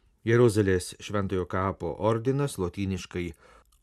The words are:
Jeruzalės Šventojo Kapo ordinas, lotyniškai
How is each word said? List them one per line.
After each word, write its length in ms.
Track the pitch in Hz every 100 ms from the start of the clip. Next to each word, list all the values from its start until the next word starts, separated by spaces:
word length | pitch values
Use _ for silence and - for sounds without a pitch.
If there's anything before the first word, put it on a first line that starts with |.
| _ _ 110
Jeruzalės 720 | 117 123 104 95 92 - -
Šventojo 440 | - 101 98 95 87
Kapo 500 | 95 95 - 85 -
ordinas, 580 | 107 113 117 135 143 -
lotyniškai 720 | 90 101 98 92 - 92 87 - - - _ _